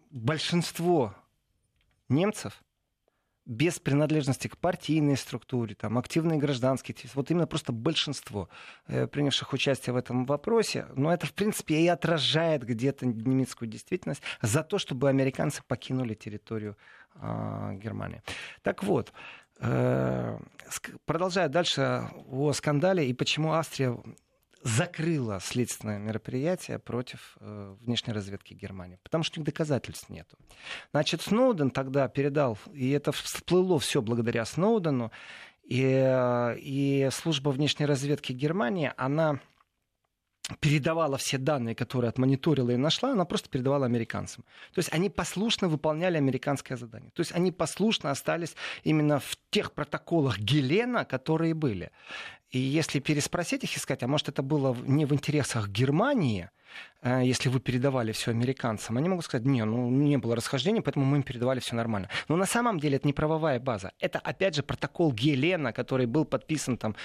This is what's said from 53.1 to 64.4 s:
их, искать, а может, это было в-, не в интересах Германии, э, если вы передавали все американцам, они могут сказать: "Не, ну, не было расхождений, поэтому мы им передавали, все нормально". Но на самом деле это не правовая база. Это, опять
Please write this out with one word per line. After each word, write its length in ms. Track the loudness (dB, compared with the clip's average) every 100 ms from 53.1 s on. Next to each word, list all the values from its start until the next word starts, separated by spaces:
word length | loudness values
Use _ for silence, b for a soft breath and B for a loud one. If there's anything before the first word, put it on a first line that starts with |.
| 0 0 -2 -2 -2
их, 120 | -4 -6
искать, 240 | -4 -2
а 40 | 0
может, 220 | 0 -2
это 140 | -4
было 300 | 0 2 2
в-, 140 | 0 2
не 200 | 2 4
в 80 |
интересах 540 | 2 2 0 0 -2 -2
Германии, 840 | 0 2 4 4 4 2 0 -4 _ B B B B
э, 220 | 0 2
если 240 | 4 2 2
вы 120 | 0
передавали 520 | 0 2 2 2 0
все 180 | -2 -2
американцам, 680 | 0 0 0 -2 -4 -2 0
они 100 | 0
могут 160 | 0
сказать: 220 | -2 0 2
"Не, 180 | 2
ну, 240 | 2 0 2
не 300 | 4 4 4
было 180 | 2 0
расхождений, 460 | 0 0 2 2
поэтому 240 | 0 2 4
мы 100 | 2
им 60 |
передавали, 380 | 0 -2 0 0
все 160 | -2 -2
нормально". 340 | 0 -2 -4 B B
Но 80 | 0
на 80 |
самом 340 | 2 2 0 0
деле 180 | 2 2
это 100 | 0
не 80 |
правовая 440 | 0 0 2 2 0
база. 340 | -2 -4 -6 -6
Это, 180 | -4 -4
опять 360 | -6 0